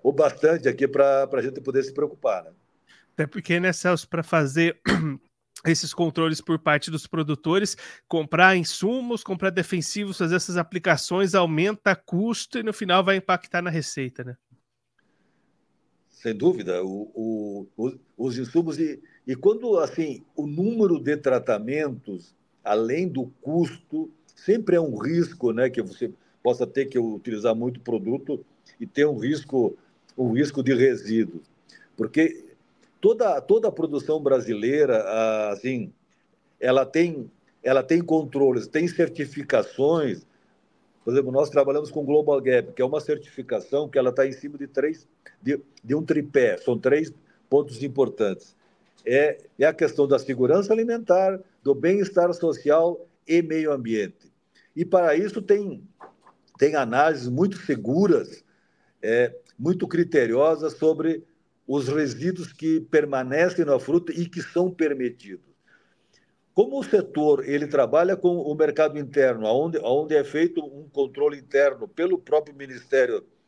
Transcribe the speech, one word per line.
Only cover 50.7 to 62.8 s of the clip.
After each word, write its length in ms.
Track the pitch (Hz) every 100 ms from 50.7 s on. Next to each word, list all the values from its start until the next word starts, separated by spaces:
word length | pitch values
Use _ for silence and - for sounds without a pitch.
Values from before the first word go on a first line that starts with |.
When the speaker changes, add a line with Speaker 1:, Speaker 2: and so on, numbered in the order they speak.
Speaker 1:
alimentar, 680 | 220 233 233 226 180 190 190 - _
do 100 | 139
bem-estar 580 | 139 160 202 185 180 175 175
social 720 | 165 156 147 156 170 170 - _ -
e 140 | 170
meio 300 | 160 160 156
ambiente. 600 | 139 113 110 92 - _ _ _ _ _ 156
E 100 | 175
para 300 | 185 165 151
isso 260 | 202 226
tem, 420 | - 202 202 127 - _ - _ _ _ _ -
tem 160 | 143 151
análises 520 | 120 123 156 143 123
muito 300 | 131 196 -
seguras, 880 | - 120 104 156 202 135 - - _ _ _ _ _ _
é, 340 | 107 117 120 - _ -
muito 300 | 143 185 180
criteriosas 840 | 175 170 147 117 120 156 156 156
sobre 500 | - 156 160 160 156 - _ _ _ -
os 200 | 139 127
resíduos 640 | 151 143 110 170 175 165
que 280 | - 160 160